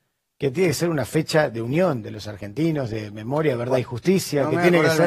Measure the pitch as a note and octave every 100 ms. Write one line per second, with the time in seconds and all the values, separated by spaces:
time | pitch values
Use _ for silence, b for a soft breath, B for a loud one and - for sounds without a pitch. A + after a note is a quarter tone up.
0 | _ _ _ _ C#3 C3 F#3 C3+ E3+ D#3
1 | A#2 D#3 D#3 D#3+ D3 A2+ A#2 D3 F#3 C3
2 | A2 A2 G2+ G#2 G2+ G#2 E3 D3+ B2 A2
3 | G#2+ G#2+ A2 D3 D#3 A#2+ A#2+ C3 A#2+ A#2+
4 | E3+ F#3+ - C#3+ C#3+ E3+ F3 F3 D#3+ D#3+